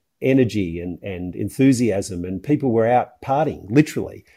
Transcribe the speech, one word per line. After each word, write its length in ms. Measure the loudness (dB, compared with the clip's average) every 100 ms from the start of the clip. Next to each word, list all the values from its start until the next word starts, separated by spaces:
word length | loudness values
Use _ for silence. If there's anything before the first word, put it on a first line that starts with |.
| _ _
energy 580 | 2 4 4 2 -2 -4
and, 180 | -8 -10
and 340 | -10 -8 -8 -6
enthusiasm, 880 | -8 2 4 4 2 0 -2 -6
and 180 | -6 -8
people 280 | -2 0 2
were 160 | 2 4
out 340 | 2 0 _
partying, 500 | -4 0 0 -4 0
literally. 540 | 2 2 -2 -8 -10 _